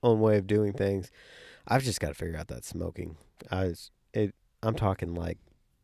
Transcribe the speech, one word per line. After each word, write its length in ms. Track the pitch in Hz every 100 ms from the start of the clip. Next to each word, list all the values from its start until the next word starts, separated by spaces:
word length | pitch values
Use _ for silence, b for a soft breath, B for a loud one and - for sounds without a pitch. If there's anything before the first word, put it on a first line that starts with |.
own 160 | 123 110
way 180 | 110 107
of 100 | 95
doing 260 | 104 104
things. 380 | 98 98 98 92 B B B B B B
I've 160 | 127
just 160 | 131 98
gotta 140 | 73 71
figure 220 | 85 80
out 100 | 76
that 180 | 60 -
smoking. 520 | 82 87 - 82 80 _ _ -
I 140 | 92 95
was, 260 | 82 - _ _
it, 200 | 113 104 - _ -
I'm 120 | 110 107
talking, 380 | 104 95 85
like, 240 | 85 85 85 _ _ _ _